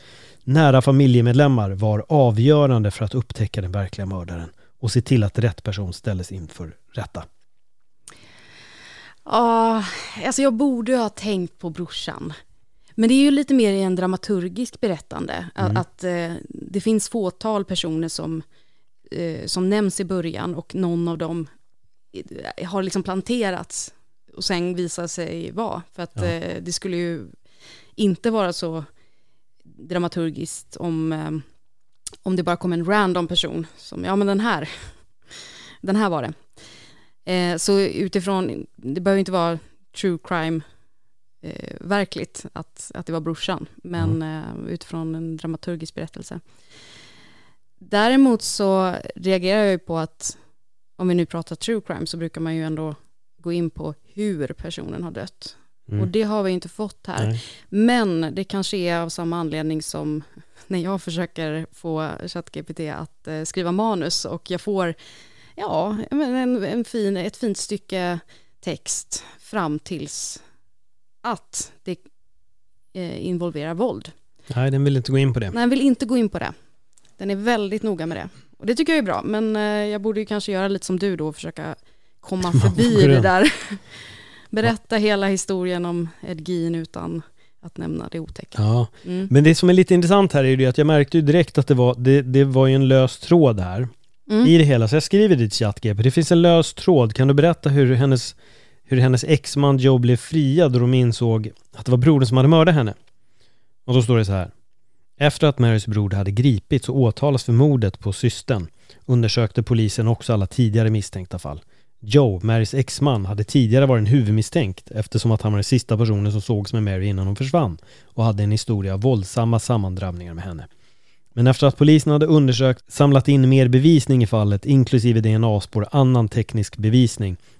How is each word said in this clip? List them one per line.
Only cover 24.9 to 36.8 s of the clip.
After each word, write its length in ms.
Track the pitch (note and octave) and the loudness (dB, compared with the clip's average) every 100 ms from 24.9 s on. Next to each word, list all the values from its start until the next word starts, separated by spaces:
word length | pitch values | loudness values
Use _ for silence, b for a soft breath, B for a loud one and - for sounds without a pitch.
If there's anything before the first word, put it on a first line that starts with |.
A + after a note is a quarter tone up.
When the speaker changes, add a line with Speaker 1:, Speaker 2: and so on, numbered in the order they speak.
| - E3+ | -8 -10
Speaker 2:
sig 440 | - E3 E3 E3+ | -8 -10 -10 -10
vara. 300 | F3 A3+ - - | -8 -8 -8 -12
För 100 | - | -14
att, 100 | E3+ | -12
Speaker 1:
Ja. 100 | G#3 | -6
Speaker 2:
eh, 380 | F3+ E3 F3 F3+ | -6 -4 -8 -10
det 100 | F3 | -8
skulle 240 | E3+ F#3+ F3 | -8 -6 -6
ju 300 | F3 D#3+ F2+ - b b b b b | -6 -8 -12 -20 b b b b b
inte 360 | - G3+ E3+ A#3 | -2 -2 0 -2
vara 220 | A3 F3+ | -2 -2
så 320 | E3+ E3+ D#3+ C#3+ - - - _ _ _ - | -4 -8 -8 -12 -20 -20 -20 _ _ _ -20
dramaturgiskt 1120 | - - - F3 F3 F3 E3 - D#3+ - - - | -20 -20 -8 -4 -4 -4 -6 -6 -10 -12 -16 -10
om, 360 | F3 D#3+ D#3+ | -6 -4 -4
eh, 180 | D#3 D#3 D#3 - - - - - - - - | -6 -6 -10 -10 -20 -20 -20 -20 -20 -20 -12
om 140 | F#3+ F#3 | -4 -4
det 60 | |
bara 140 | E3+ F3 | -2 -4
kom 160 | F3+ | -4
en 120 | E3+ | -4
random 420 | E3+ G#3 G3 F3+ E3+ | 0 0 0 -2 -2
person 380 | F3+ D#3+ - E3 - | -4 -4 -8 -10 -16
som, 280 | - - | -18 -10
ja, 120 | F3+ G3 | -4 -2
men 100 | G3+ | 0
den 140 | G3 | 0
här, 280 | A3+ E3+ D#3 B B B - - | -2 -4 -6 B B B -20 -20
<laughs> 560 | - - - - - - | -20 -20 -20 -20 -20 -12
den 160 | F#3 G3+ | -4 -2
här 140 | G3+ | 0
var 120 | D#3+ | -2
det. 100 | A#2 - _ b b b | -6 -10 _ b b b